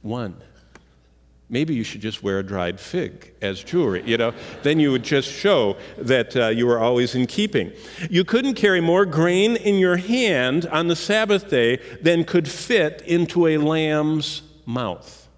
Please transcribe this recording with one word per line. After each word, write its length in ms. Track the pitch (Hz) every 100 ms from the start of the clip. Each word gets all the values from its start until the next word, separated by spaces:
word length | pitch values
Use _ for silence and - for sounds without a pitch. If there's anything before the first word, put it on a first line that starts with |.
One. 320 | 107 120 107 85 - - _ - _ _ _ _ _ _ _
Maybe 260 | 117 160
you 100 | 135
should 160 | 107 107
just 220 | 107 107
wear 160 | 98 98
a 40 |
dried 380 | 95 98 87 92
fig 520 | - 180 165 - - _
as 220 | 101 95
jewelry, 400 | - 175 139 90
you 120 | - 113
know? 160 | 117 117 - -
Then 180 | 143 160
you 100 | 147
would 120 | 127
just 280 | 117 143 135
show 460 | - 202 175 104 98 - -
that, 360 | 120 127 113
uh, 140 | 127 113
you 180 | 113 120
were 120 | 117
always 360 | 113 123 123
in 120 | 127 123
keeping. 440 | - 214 151 90 - - - 165
You 140 | 180
couldn't 300 | 190 226 269
carry 260 | 240 208 185
more 240 | 165 180
grain 520 | 196 151 170 180 214 226
in 220 | 208 196
your 200 | 185 175
hand 680 | 185 247 233 147 127 147 170
on 220 | 156 170
the 80 | 165
Sabbath 520 | - 214 220 202 202
day 300 | 135 117 131 - -
than 240 | 165 170
could 240 | 165 175 151
fit 540 | - - 233 151 - -
into 400 | 170 170 175 165
a 120 | 156
lamb's 840 | 151 160 156 151 156 156 147 - - - -
mouth. 640 | 120 113 87 - - -